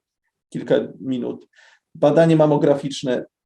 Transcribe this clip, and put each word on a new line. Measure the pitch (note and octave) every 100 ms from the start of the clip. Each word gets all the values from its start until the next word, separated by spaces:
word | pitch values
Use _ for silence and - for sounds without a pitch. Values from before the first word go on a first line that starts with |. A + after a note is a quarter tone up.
| _ _ _ _ _
kilka | C3 A#2+ C3 - -
minut. | C3 B2+ A#2+ - _ _ _ _ _
Badanie | - D3 D#3+ E3 D#3+
mamograficzne, | D3+ C#3+ D3+ C#3 C#3 - C3+ A#2+ - _